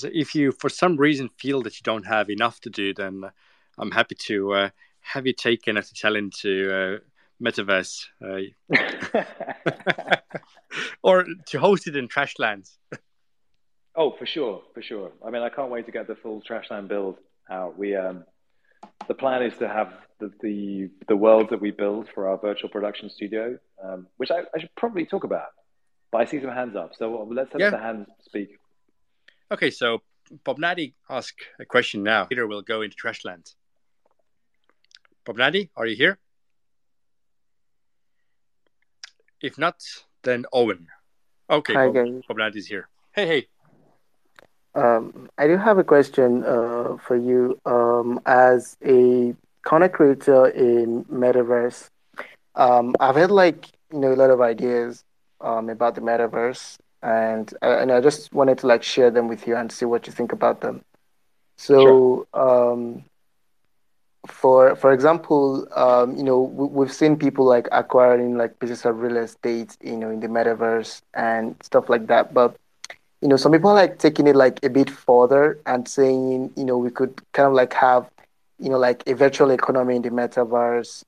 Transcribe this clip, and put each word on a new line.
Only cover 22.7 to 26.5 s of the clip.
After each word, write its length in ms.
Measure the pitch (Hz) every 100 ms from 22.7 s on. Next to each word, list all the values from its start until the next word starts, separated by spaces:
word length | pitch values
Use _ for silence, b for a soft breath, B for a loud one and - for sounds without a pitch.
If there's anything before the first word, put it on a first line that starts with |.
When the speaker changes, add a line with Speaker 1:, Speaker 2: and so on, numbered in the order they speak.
Speaker 2:
production 400 | 107 104 - 104
studio, 480 | - 104 110 117 123 _ _
um, 240 | 95 92 92 -
which 140 | 135
I, 100 | 175 -
I 60 | 160
should 140 | 165 -
probably 280 | 233 196
talk 200 | 160 196
about, 240 | 120 85 71 _ _ _ _ _ _
but 100 | 113
I 20 |
see 160 | 117 147
some 100 | 131